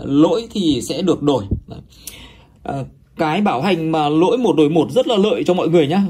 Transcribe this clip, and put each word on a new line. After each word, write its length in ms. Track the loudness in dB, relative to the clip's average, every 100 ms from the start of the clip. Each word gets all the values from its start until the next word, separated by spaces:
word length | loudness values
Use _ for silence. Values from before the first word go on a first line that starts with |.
Lỗi 440 | -2 2 4 2 -4
thì 300 | -4 -2 -2
sẽ 200 | -4 -4
được 200 | -2 0
đổi. 240 | 0 -2 -4 -8 -8
Đấy. 120 | -20 -20 -20 -20 -20 -20 -20 _ _
À, 200 | -10 -10 -10 -16 _ -6
cái 240 | -2 0
bảo 200 | -2 -2
hành 300 | -2 -2 0
mà 180 | -2 0
lỗi 280 | 2 2 2
một 180 | 0 2
đổi 140 | 2
một 220 | 2 0
rất 160 | 0 0
là 80 | 2
lợi 260 | 2 0 0
cho 60 |
mọi 160 | 0 2
người 180 | 2 2
nhé. 140 | 0